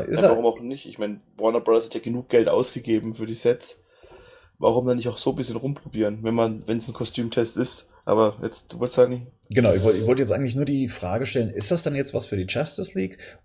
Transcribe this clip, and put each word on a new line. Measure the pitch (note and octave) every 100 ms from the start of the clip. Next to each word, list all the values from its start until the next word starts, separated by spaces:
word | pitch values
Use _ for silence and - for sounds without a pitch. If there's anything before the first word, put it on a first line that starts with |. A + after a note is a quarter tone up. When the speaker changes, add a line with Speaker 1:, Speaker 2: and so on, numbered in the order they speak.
| -
Speaker 1:
Ist | -
Speaker 2:
Ja, | F#3
Speaker 1:
halt | A2+
Speaker 2:
warum | A#2
auch | A#2
nicht? | A#2+ C#3 -
Ich | A2
mein, | G#2 G2+ _ -
Warner | A2 A#2
Bros. | A2 A2+ A2+
hat |
ja | A#2
genug | A2+ A#2+ -
Geld | A#2+ A2
ausgegeben | F2+ B2+ B2+ A#2 A2 A2+
für | A2 A2
die | A2+
Sets. | A#2+ B2 - - _ _ - - - - _ -
Warum | A2+ A#2+ B2
dann | B2
nicht | A#2+
auch | G#2
so | -
ein | D3+
bisschen | A#2+ A2+
rumprobieren, | C3+ C#3+ - G#2+ G#2 G#2+
wenn | A2+
man, | A#2 A2+ G#2+ G2+
wenn's | A#2 B2+
ein | A#2
Kostümtest | A#2 - A#2 B2+ A2+ -
ist? | B2+ - - _ -
Aber | G#2 G#2+ G#2
jetzt, | F#2 - -
du | A#2
wolltest | A#2+ -
sagen, | B2 B2 - _ -
Speaker 1:
Genau, | A2 A#2
ich | G2
wollt-, | F#2+ G2
ich | A2
wollte | B2+
jetzt | B2
eigentlich | - C3 B2+
nur | C#3+
die | C#3 B2
Frage | - F2+ G#2+ C3+
stellen: | C3 A2+
Ist | - G#2
das | E3+
dann | D#3
jetzt | C#3 C#3 -
was | -
für | G2+
die | F#2
Justice | B2 D#3 - F#3+ F#3+
League | F#2 - - -